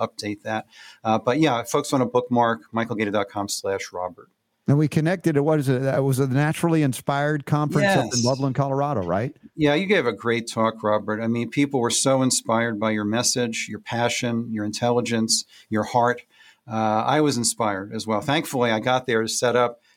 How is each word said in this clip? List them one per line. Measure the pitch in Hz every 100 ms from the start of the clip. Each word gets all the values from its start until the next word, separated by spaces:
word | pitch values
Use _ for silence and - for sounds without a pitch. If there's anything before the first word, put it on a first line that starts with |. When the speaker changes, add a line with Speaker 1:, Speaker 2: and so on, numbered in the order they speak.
Speaker 1:
update | 113 - 104 104
that. | 113 110 - - - -
Uh, | 113 110
but | 123 135
yeah, | 156 120
if | 117
folks | 147 143
wanna | 139 117
bookmark, | 123 123 120 117 113 -
michael | 113 113 110
gata | 107
dot | 104 101
com | 107 101
slash | - 101 98 -
Robert. | 90 90 - - _ _ _ -
Speaker 2:
And | 143
we | 156
connected | 165 156 190 165 143
at, |
what | 143 156
is | 135
it? | 127
That | 135 135
was | 139 127
a | 139
Naturally | 127 151 160 170 160
Inspired | 147 123 - 139 147 151 -
Conference | 147 147 147 196
up | 190 113
in |
Speaker 1:
Yes. | 120
Speaker 2:
Loveland, | 117 135 135 127
Colorado, | 139 135 143 127
right? | 87 92 123 - - -
Speaker 1:
Yeah, | 147
you | 147 190
gave | 196 120
a |
great | 104 117 117 113
talk, | 113 110 110
Robert. | 107 107 98 107
I | 113
mean, | 117 117
people | 143 143 139
were | 117
so | 113 135 135
inspired | 131 - - 113 117 107
by | 110
your | 107
message, | 104 113 120 127 120 113 -
your | 107
passion, | - 117 120 - 123 117 120
your | 110
intelligence, | 107 107 120 120 113 117 110 - - - -
your | 107
heart. | 104 123 120 120 - _ - _ -
Uh, | 113 107 107 123
I | 147
was | 151 120
inspired | 113 - 110 98 101
as | 113 107
well. | 107
Thankfully, | 139 147 156 135 120
I | 110
got | 127 127 127
there | 113
to | 110
set | - 123 120
up | 120 123 _